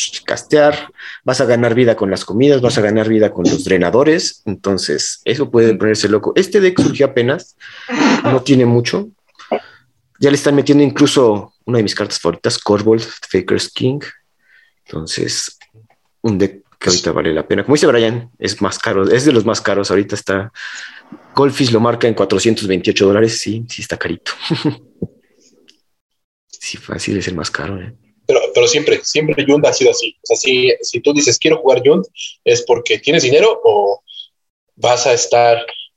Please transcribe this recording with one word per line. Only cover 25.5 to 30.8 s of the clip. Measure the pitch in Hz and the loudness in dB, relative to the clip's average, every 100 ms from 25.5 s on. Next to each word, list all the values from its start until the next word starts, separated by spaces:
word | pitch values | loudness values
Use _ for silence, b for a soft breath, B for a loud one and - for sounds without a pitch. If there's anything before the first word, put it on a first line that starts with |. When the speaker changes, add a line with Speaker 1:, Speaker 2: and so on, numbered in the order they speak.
| _ _ _ _ _ _ _ _ _ _ | _ _ _ _ _ _ _ _ _ _
Speaker 1:
Sí, | - - - | -18 -16 -14
fácil | - - - 101 | -12 -8 -4 -4
es | 90 | -4
el | 90 | -6
más | - | -8
caro, | - 78 98 | -8 -8 -10
¿eh? | 95 - _ _ - | -12 -18 _ _ 0
Speaker 3:
Pero, | 139 - | 0 2
pero | - 120 | 2 2
siempre, | 151 151 - | 2 0 -2
siempre | - 147 156 147 135 | -2 -2 -2 0 2
Jund | 147 147 | 2 2
ha | |
sido | - - | 2 2
así. | - - - | 2 -2 -10
O | - | -4
sea, | 117 | -2
si, | - 127 127 117 | 0 0 2 0